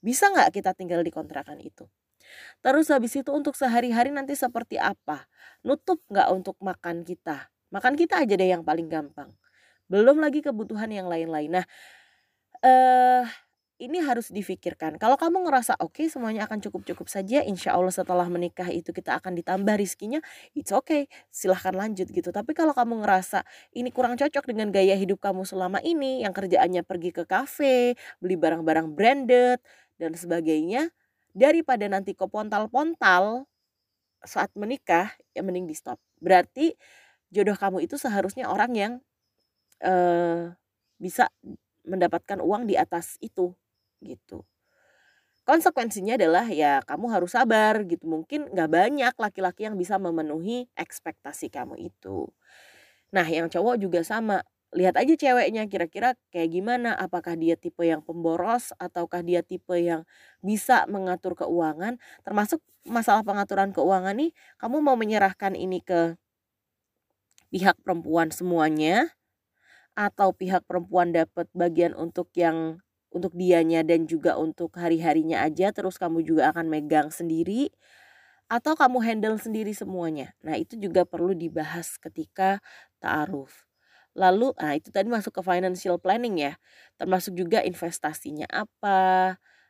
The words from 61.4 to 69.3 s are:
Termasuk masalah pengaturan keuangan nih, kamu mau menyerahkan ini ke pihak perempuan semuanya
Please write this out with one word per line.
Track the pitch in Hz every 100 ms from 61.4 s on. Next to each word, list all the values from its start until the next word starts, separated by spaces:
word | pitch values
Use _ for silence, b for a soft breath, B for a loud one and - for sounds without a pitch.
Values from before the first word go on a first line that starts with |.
| 180 170 160 156 202 247 B B -
Termasuk | 208 208 330 _ _
masalah | - 233 226 214
pengaturan | 214 196 196 196 196
keuangan | 190 151 190 190 214
nih, | 330 - b b
kamu | 240 294
mau | 294 247
menyerahkan | 214 214 190 - 196
ini | 190 185 180
ke | - 170 170 170 _ _ _ _ _ _ _ _ _ _ _ _ _
pihak | 185 190 - -
perempuan | 170 160 165 165
semuanya | - 180 170 156 156 156 208 330 _ _